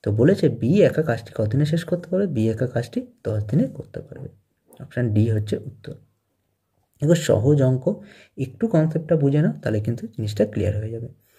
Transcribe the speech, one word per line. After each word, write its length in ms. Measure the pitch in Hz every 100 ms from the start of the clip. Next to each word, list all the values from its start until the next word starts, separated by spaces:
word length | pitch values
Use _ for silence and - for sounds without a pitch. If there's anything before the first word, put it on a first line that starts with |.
তো 100 | -
বলেছে 360 | 107 135 202 156
বি 340 | 110 113 196
একা 200 | 185 -
কাজটি 300 | 156 113 -
কত 140 | - 107
দিনে 140 | 127
শেষ 200 | 147 165
করতে 240 | - 175 -
পারবে, 160 | 185 202
বি 240 | 131 110
একা 160 | 113 127
কাজটি 400 | 131 120 240 254 _
দশ 200 | - 107
দিনে 220 | 104 147 254
করতে 340 | - - -
পারবে। 280 | - - - _ _ _ _ -
অপশন 300 | 131 - 120
ডি 200 | 107 113
হচ্ছে 260 | 107 107 -
উত্তর। 380 | - - - - _ _ _ _ _ _ _ _ _ _
দেখো, 140 | 147
সহজ 480 | 170 - 101 123 147
অঙ্ক, 220 | 131 127 180 214 - - - -
একটু 300 | 131 - 226
কনসেপ্টটা 480 | 165 160 165 165 160
বুঝে 260 | 139 147
নাও, 100 | 180 -
তাহলে 180 | - 107
কিন্তু 260 | 107 117 113
জিনিসটা 380 | - 107 -
ক্লিয়ার 320 | 107 104 95 98
হয়ে 140 | 107
যাবে। 180 | 113 123 - _